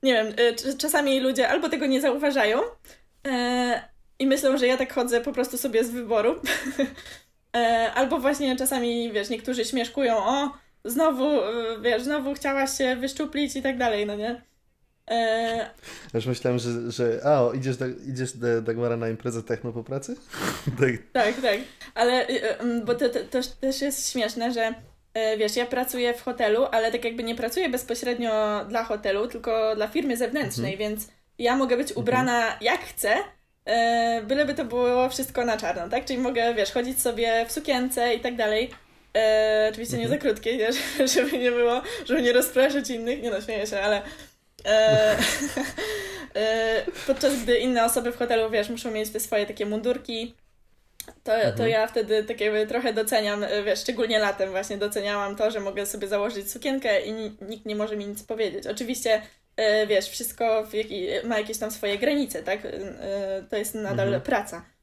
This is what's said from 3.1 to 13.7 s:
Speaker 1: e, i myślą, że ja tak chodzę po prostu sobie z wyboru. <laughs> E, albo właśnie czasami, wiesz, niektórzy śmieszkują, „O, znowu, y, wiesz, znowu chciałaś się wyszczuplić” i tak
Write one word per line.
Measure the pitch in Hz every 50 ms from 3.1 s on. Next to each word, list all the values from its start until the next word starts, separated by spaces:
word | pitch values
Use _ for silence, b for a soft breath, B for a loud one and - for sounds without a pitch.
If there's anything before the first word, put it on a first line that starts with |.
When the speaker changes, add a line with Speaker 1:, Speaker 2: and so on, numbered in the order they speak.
| _ _ _
Speaker 1:
e, | 277 262 247 247 240 247 247 247 247 240 - - - - - - _ _ _
i | 269
myślą, | 269 262 277 285 269 262 285
że | 254
ja | 247 262
tak | 262 269 254 -
chodzę | 277 240 247 240 240
po | 233 285 -
prostu | 247 247 262 - 247
sobie | - 277 220 226 233
z | 240
wyboru. | 233 247 240 214 226 220 208 233 320
<laughs> | - - 262 - - - 262 - - 277 262 - B B B B B B B _ _ _ _ _
E, | 240 240 226 233 226 226 220 -
albo | 240 269 262 285 311
właśnie | 247 277 294 277 294 269 254
czasami, | 254 262 262 277 254 240 240 233 233 233 233 214
wiesz, | 214 202 -
niektórzy | 247 220 - - 254 247 220
śmieszkują, | - - 262 233 - - - 277 247 226
„O, | 220 190 208 254 277 285 277 277 B B B B _ _
znowu, | 214 240 262 320 320 294 254 262 294 302 269
y, | 180 202 226 233 233 226 226 214 214
wiesz, | 240 240 220 247
znowu | 277 294 302 269 269 285
chciałaś | 269 - 285 277 277 269 269 - -
się | 269 254 254
wyszczuplić” | 247 247 269 269 - 311 294 302 277 294 269 -
i | 269 247
tak | 269